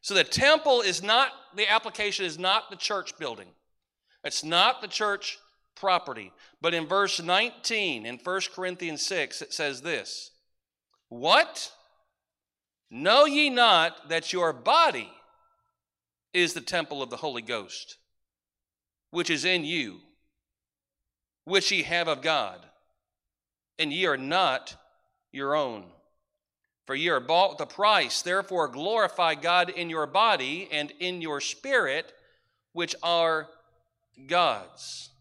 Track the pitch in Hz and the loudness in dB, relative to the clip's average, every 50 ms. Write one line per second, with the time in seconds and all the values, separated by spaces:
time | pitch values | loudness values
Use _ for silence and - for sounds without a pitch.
0 | - - 202 190 156 - - - 247 277 311 311 311 302 262 247 220 196 175 165 | -6 0 2 2 2 2 2 2 6 6 6 6 6 4 4 4 4 2 0 -2
1 | 180 202 220 240 269 262 - - - - - 190 214 202 208 226 - 226 - - | 0 2 2 4 2 2 -2 -10 -20 -18 -6 -4 0 2 2 2 0 -2 -6 -4
2 | 214 208 196 208 196 175 156 160 180 185 196 220 220 - 202 180 - - 214 196 | -4 -4 -2 -4 -4 -6 -6 -4 -2 0 0 0 -2 -4 -14 -8 -6 -4 -4 -4
3 | 170 - - - 160 135 117 101 98 90 90 _ _ _ _ _ _ _ _ _ | -6 -8 -12 -10 -10 -10 -10 -10 -14 -20 _ _ _ _ _ _ _ _ _ _
4 | _ _ _ _ _ 143 - - - 156 165 175 190 226 262 254 - 202 - - | _ _ _ _ _ -8 -6 -6 -4 0 2 4 4 4 2 0 -6 -10 -6 -2
5 | 214 208 202 196 - - - - _ _ _ _ _ _ _ - - 196 185 170 | -2 -2 -2 -2 -6 -10 -12 -12 _ _ _ _ _ _ _ -6 0 2 2 2
6 | - - 131 113 101 95 _ _ - - _ _ - 165 170 170 160 147 180 196 | 0 -4 -12 -12 -12 -16 _ _ -20 -20 _ _ -2 0 0 0 -2 0 2 2
7 | 202 185 - - 170 165 180 196 220 240 240 - - - 233 220 208 180 143 113 | 2 2 0 -4 -2 2 2 2 2 0 -4 -8 -6 -4 -2 -2 -2 -2 -2 -4
8 | 107 117 123 123 - 180 180 190 185 - - - 185 185 180 180 185 170 156 139 | -6 -8 -10 -8 -6 -4 -4 -4 -4 -6 -8 -8 -6 -6 -6 -6 -8 -10 -6 -6
9 | - - 196 180 143 - - - 160 - - - 160 143 135 123 127 165 165 123 | -6 -4 -2 -2 -4 -4 -6 -12 -12 -10 -8 -4 -4 -4 -4 -6 -6 -6 -6 -6
10 | 95 - - - - - _ _ _ _ _ _ _ _ _ _ _ _ _ _ | -6 -8 -12 -14 -14 -16 _ _ _ _ _ _ _ _ _ _ _ _ _ _
11 | _ _ 117 120 123 156 196 277 330 320 - - - - - _ _ _ _ _ | _ _ -16 -6 2 4 6 6 6 4 -2 -12 -12 -12 -14 _ _ _ _ _
12 | _ _ _ _ _ _ _ _ _ _ _ _ _ _ _ _ _ _ - 120 | _ _ _ _ _ _ _ _ _ _ _ _ _ _ _ _ _ _ -12 -4
13 | 143 180 220 262 294 311 285 294 302 294 254 247 240 226 196 170 160 170 165 - | 0 4 6 6 6 6 4 2 2 2 2 4 4 6 6 6 4 2 -2 -6
14 | - 147 160 165 160 - - 180 175 165 147 123 117 - 269 320 339 302 190 127 | -10 -4 -4 -4 -2 -2 -2 0 0 0 -2 -2 2 4 6 6 6 4 2 -2
15 | 107 92 - - _ _ _ _ _ _ _ _ _ _ _ _ _ _ _ _ | -8 -10 -16 -20 _ _ _ _ _ _ _ _ _ _ _ _ _ _ _ _
16 | _ _ _ _ _ _ _ 190 175 165 165 170 131 - 180 175 160 143 147 143 | _ _ _ _ _ _ _ 2 2 2 0 -6 -8 -4 -2 -2 -2 -4 -4 -8
17 | 135 123 120 120 - 156 127 120 117 110 123 113 98 90 - - - - - _ | -6 -8 -8 -6 -6 -6 -6 -6 -8 -6 -6 -6 -6 -8 -14 -14 -14 -16 -20 _
18 | _ _ _ _ _ _ _ _ _ _ _ _ _ _ _ _ _ _ _ _ | _ _ _ _ _ _ _ _ _ _ _ _ _ _ _ _ _ _ _ _
19 | _ _ - 170 170 165 165 143 131 180 185 180 156 147 170 170 135 107 90 90 | _ _ -4 -4 0 0 0 0 2 2 0 0 0 -2 -2 -2 -4 -4 -8 -14
20 | _ _ _ _ _ _ _ _ _ _ _ _ _ _ _ _ _ _ _ _ | _ _ _ _ _ _ _ _ _ _ _ _ _ _ _ _ _ _ _ _
21 | _ _ _ _ _ _ _ _ _ 151 185 196 185 - 202 185 151 139 170 175 | _ _ _ _ _ _ _ _ _ 0 0 2 2 2 0 0 0 0 0 0
22 | 170 165 156 131 - 160 160 143 117 98 90 90 - - _ _ _ _ _ _ | 2 0 -2 -2 0 0 0 0 0 -4 -8 -14 -20 -20 _ _ _ _ _ _
23 | _ _ _ _ _ _ _ _ _ _ _ _ _ _ _ - 160 151 143 175 | _ _ _ _ _ _ _ _ _ _ _ _ _ _ _ -6 -4 -4 -2 -2
24 | 185 175 143 131 131 135 160 185 185 156 131 131 - - - - _ _ _ _ | 0 0 0 0 -2 -2 0 2 2 2 2 -2 -4 -8 -20 -20 _ _ _ _
25 | _ _ _ _ _ _ - 135 139 139 143 156 147 131 117 104 92 90 85 _ | _ _ _ _ _ _ -10 -8 -4 -2 0 0 0 -2 -4 -10 -12 -16 -20 _
26 | _ _ _ _ _ _ _ _ _ _ _ _ _ _ _ _ _ - 135 135 | _ _ _ _ _ _ _ _ _ _ _ _ _ _ _ _ _ -8 -6 -2
27 | 156 170 165 135 123 127 160 170 190 196 156 - 156 127 - - 202 214 214 190 | 0 0 0 0 0 2 4 4 4 4 2 -2 -8 -8 -2 2 4 4 6 4
28 | 151 120 - - - 175 180 190 190 190 185 175 160 143 120 135 151 190 220 233 | 2 2 -2 -4 -2 -2 -2 -2 -2 -2 0 0 0 0 -2 -4 -4 0 2 2
29 | 214 180 - - 180 165 156 143 143 165 175 180 175 175 175 165 175 170 160 160 | 2 2 2 2 2 2 2 0 0 2 4 4 2 2 -2 -6 -6 -4 -2 -4
30 | 151 139 135 190 220 233 208 156 131 131 143 175 190 - 156 151 147 147 - - | -4 0 2 2 4 4 4 2 0 -4 -6 -6 -8 -6 -4 -4 -4 -6 -8 -6
31 | 180 180 180 180 165 160 147 143 139 - - - - 269 277 247 196 139 135 156 | -6 -6 -4 -4 -6 -4 -4 -4 -6 -8 -10 -10 -6 0 0 2 2 2 -2 -4
32 | 160 - - _ _ _ _ _ _ _ _ _ _ _ _ 165 170 165 - - | -4 -8 -14 _ _ _ _ _ _ _ _ _ _ _ _ -6 -4 -4 -6 -6
33 | - 170 170 170 165 165 160 156 151 - - _ _ _ _ _ _ _ _ _ | -2 0 2 2 2 2 2 0 -4 -8 -16 _ _ _ _ _ _ _ _ _
34 | _ _ _ - 135 135 165 175 175 151 120 104 95 90 - - - - - - | _ _ _ -20 -8 0 2 2 4 4 2 -2 -6 -16 -20 -18 -16 -16 -14 -14
35 | - - _ _ | -16 -18 _ _